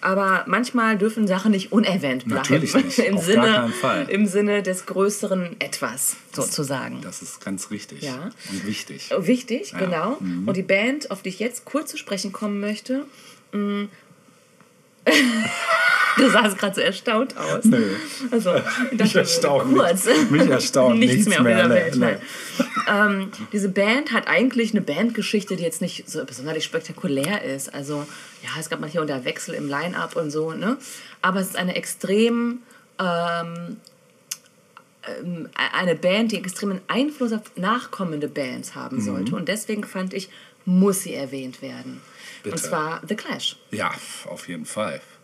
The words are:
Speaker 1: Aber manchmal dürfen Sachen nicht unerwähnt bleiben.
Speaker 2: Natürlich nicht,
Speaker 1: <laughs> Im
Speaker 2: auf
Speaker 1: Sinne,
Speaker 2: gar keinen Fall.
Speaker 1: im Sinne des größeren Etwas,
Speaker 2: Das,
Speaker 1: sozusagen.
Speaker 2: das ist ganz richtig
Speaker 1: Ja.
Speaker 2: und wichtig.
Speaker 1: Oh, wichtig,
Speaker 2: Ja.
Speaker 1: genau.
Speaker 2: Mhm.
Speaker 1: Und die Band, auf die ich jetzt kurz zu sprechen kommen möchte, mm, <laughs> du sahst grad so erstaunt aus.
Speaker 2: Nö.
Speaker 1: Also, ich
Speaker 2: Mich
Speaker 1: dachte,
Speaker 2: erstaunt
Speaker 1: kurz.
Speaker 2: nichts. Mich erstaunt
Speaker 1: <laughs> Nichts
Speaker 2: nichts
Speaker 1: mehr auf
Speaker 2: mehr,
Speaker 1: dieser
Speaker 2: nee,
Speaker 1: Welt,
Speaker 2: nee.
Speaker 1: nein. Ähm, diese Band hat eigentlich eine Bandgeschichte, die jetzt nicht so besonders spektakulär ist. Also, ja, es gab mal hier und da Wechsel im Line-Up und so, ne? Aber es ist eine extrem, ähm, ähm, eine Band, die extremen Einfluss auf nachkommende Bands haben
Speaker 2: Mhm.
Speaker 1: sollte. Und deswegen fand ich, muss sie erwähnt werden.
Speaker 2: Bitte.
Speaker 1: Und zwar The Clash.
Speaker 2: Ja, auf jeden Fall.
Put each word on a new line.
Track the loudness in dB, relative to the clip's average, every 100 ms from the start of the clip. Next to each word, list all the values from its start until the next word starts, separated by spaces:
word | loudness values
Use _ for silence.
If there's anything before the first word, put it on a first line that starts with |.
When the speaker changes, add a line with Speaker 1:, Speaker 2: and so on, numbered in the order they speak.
Speaker 1:
Aber | 2 2 4 2 2
manchmal | 0 0 0 2 2
dürfen | 0 2 2
Sachen | 2 4
nicht | 2 4
unerwähnt | 2 4 2 0 -2
bleiben. | 0 -2
Speaker 2:
Natürlich | 4 4 4
nicht, | 2 2 2
Speaker 1:
<laughs> | 2
Im | 2
Speaker 2:
auf | 4
Speaker 1:
Sinne, | 4 6
Speaker 2:
gar | 4
keinen | 2
Fall. | 0 0 0 0
Speaker 1:
im | 2 2
Sinne | 2 2 2
des | 0 -4 -4
größeren | 0 0 0 -2 -2 -2 -6
Etwas, | -8 -4 -6 -4 -4 -4 -10
Speaker 2:
Das, | -4 -4
Speaker 1:
sozusagen. | -2 -4 -4 -6 -10
Speaker 2:
das | -12 -12
ist | -14 -12
ganz | -10 -8 -8
richtig | -10 -10 -12
Speaker 1:
Ja. | -10 -8 -10 -14 -10
Speaker 2:
und | -8 -6
wichtig. | -8 -8 -14 -4
Speaker 1:
Oh, | -2 2
wichtig, | 2 2 -6 -6
Speaker 2:
Ja. | -4
Speaker 1:
genau. | -2 -2 -2 -4
Speaker 2:
Mhm. | -4 -4 -2
Speaker 1:
Und | -2
die |
Band, | 0 2 2 -2 -6
auf | -8
die | -8
ich | -6
jetzt | -6 -6 -6
kurz | -4 -4
zu | -10
sprechen | -8 -6 -6
kommen | -6 -4 -4
möchte, | -4 -6 -4 -4 -4 -16 -20 -20 _
mm, | -4 -2 -2 -6 -10 _ -20 _ _ _ _ _ _ _ _ 4
<laughs> | 6 6 2 0 -2 0 4 6 4 4 6
du | 6
sahst | 6 4 2
grad | -2
so | 0
erstaunt | -2 -2 0 0 0 -4
aus. | -4 2
Speaker 2:
Nö. | 4 4 2 -2 -6 -8 -2
Speaker 1:
Also, | 0 2 2
ich | 0 -2 -2
Speaker 2:
Mich | 2
Speaker 1:
dachte, | 4 4
Speaker 2:
erstaunt | 4 2 4 4 6
Speaker 1:
kurz. | 6 6 4 4
Speaker 2:
nichts. | 6 6
Mich | 6 6
erstaunt | 4 2 4 6 8
Speaker 1:
<laughs> |
Nichts | 6 6 4
Speaker 2:
nichts |
Speaker 1:
mehr | 6
auf |
Speaker 2:
mehr, | 6 6
Speaker 1:
dieser | 6
Speaker 2:
nee, |
Speaker 1:
Welt, | 6 4 2
Speaker 2:
nee. | 2 0 -6 -12 -12 -2 -2 0 0
Speaker 1:
nein. | 4 4
Ähm, | 2 -4 -8 -6
diese | -2 0
Band | 2 2 2 2
hat | -2 2
eigentlich | 2 4 2 2
eine | 0
Bandgeschichte, | 0 0 0 0 0 -2 -2 -4
die |
jetzt | -4 -4
nicht | -6 -6 -10
so | -8
besonders | -8 -10 -6 -6
spektakulär | -4 -6 -6 -8 -2 -2 -2 -4
ist. | -6 -8 -10
Also, | -12 -8 -8 -10 -14 -20 -18
ja, | -12 -10
es | -8
gab | -8
mal | -6
hier | -4
und | -4
da | -4
Wechsel | -6 -8 -8
im | -8 -6
Line-Up | -4 -4 -6 -6 -4
und | -4
so, | -4 -4
ne? | -4 -4 -4 -6 -18 -18 -4
Aber | -2 0
es | -2
ist | -2
eine | -2 -4
extrem, | -6 -8 0 4 4 2 -2 -4 -12 -20 _ _
ähm, | -2 0 -2 -2 -4 -8 -10 -12 -16 _ _ _ _ -16 _ _ _ -20 _ _ -12
ähm, | -10 -8 -10 -10 -4 -4
eine | -2 0
Band, | 0 2 2 2
die | -2
extremen | -6 -6 -4 -4 -4
Einfluss | 0 0 0 -2
auf | -2 -6 -6
nachkommende | -2 -2 -4 -6 -4 -4 -6
Bands | -4 -6 -6 -10
haben | -12 -8 -4
Speaker 2:
Mhm. |
Speaker 1:
sollte. | -4 -2 -4 -4
Und | -2
deswegen | -4 -4 -6
fand | -6 -6 -6
ich, | -6 -10 -18 -20 _ 2
muss | 6 6 4
sie | -2
erwähnt | -6 -6 -6 -10 -10
werden. | -14 -12 -12 -14 -16 -20 -20 -12
Speaker 2:
Bitte. | -8 -6
Speaker 1:
Und |
zwar | -4 -2 -2 -6 -6
The |
Clash. | -6 -6 -6 -6 -8 _
Speaker 2:
Ja, | -4 -4 -4 -12 -14 -12
auf | -14 -10
jeden | -10 -8
Fall. | -6 -4 -6 -14 -20